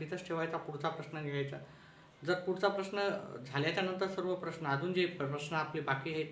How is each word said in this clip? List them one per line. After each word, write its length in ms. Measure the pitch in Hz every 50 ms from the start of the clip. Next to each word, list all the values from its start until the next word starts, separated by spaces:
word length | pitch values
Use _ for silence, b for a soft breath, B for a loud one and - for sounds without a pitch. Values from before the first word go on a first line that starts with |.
तिथंच 280 | 156 151 185 180 - -
ठेवायचा, 280 | 170 165 160 165 165
पुढचा 320 | 160 - - 147 135 151 160
प्रश्न 340 | 160 - 151 - - 156 151
घ्यायचा. 340 | 143 143 143 139 139 139 139 - B B B B B B B B B B - 139
जर 100 | 156 180
पुढचा 340 | 180 - 190 180 185 208 196
प्रश्न 400 | 196 196 190 - 208 202 202 196 185 - - - - 120 127
झाल्याच्या 360 | - - 143 147 160 165 196 185
नंतर 260 | 185 185 185 190 185
सर्व 260 | - - 175 185 180
प्रश्न, 320 | 180 - 165 165 - 165
अजून 260 | 143 139 135 170 180 180
जे 140 | 185 180
प्रश्न 500 | 170 - - 143 139 147 143 - - 165
आपले 240 | 156 151 - - 156
बाकी 340 | 143 139 135 135 - 165 156
आहेत 120 | 156 151 -